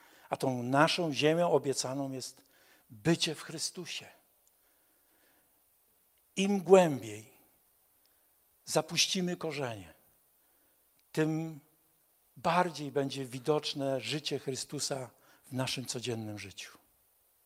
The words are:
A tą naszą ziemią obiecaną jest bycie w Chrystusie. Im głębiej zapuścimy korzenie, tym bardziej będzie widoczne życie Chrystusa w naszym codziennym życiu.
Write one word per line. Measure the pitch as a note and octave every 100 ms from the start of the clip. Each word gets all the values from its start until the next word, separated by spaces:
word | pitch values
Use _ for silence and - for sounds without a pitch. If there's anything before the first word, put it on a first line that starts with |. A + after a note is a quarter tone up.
| - - -
A | -
tą | C3+ B2
naszą | A#2+ C#3 D#3+ - E3+
ziemią | B2 D3 E3 E3+
obiecaną | D3+ C3+ B2+ B2+ C3+ C#3
jest | C3 - - _ _ - - -
bycie | A2 D#3 E3+ -
w | -
Chrystusie. | - D3+ - - D#3+ - C#3 - _ _ _ _ _ _ _ _ _ _ _ _ _ _ _ _ _ _ _ _ _ -
Im | G3 G3+
głębiej | D#3+ F#3+ E3+ C3 A2 G#2+ A2 - _ _ _ _ _ _ _ _ _ _ _ _
zapuścimy | - D#3 D#3 E3 - F#3+ F3+ F3
korzenie, | D#3+ C#3+ C3 A2+ E2 - _ _ _ _ _ _ _ _ _ _ _
tym | - D#3 D#3+ D#3+ D3+ - _ _ _ _ _ _ -
bardziej | E3+ E3+ F3 C#3+ D3
będzie | C#3+ C#3 C3
widoczne | B2+ B2+ B2 D3+ D3+ D3 C#3 C3
życie | A2 D3+ - C#3
Chrystusa | - B2+ - D3 - C3+ A#2+ - - - -
w |
naszym | B2+ C3 - A#2
codziennym | B2+ A#2 A2+ G#2+ G#2
życiu. | F#2+ - - - _ _ _ _ _ _